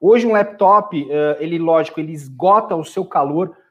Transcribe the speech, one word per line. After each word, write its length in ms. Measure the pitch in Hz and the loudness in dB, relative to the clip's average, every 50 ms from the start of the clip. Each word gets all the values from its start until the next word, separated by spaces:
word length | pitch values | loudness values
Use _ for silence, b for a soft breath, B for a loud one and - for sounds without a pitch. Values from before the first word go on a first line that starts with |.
Hoje 260 | - 185 226 247 233 | 2 4 4 4 4
um 60 | 233 220 | 2 2
laptop, 760 | 208 208 208 - - 202 190 202 208 202 - 175 156 143 131 | 2 0 0 -2 0 2 4 4 4 2 0 -6 -8 -6 -4
eh, 260 | 147 147 151 151 151 147 | -2 -2 0 0 -2 -2
ele, 180 | 151 165 170 170 | -4 -6 -4 -4
lógico, 400 | 165 165 165 160 156 160 - - | 0 2 2 2 2 0 -6 -10
ele 140 | 156 156 165 | -10 -8 -10
esgota 640 | 151 143 135 135 123 170 185 202 220 220 220 185 | -14 -14 -16 -10 -2 2 2 4 2 2 0 -6
o 80 | 165 156 | -6 -6
seu 200 | - - 190 185 | -8 -8 -8 -8
calor 520 | 180 - 165 143 139 143 160 185 170 170 b b b | -4 -2 -2 -2 0 0 -4 -4 -4 -8 b b b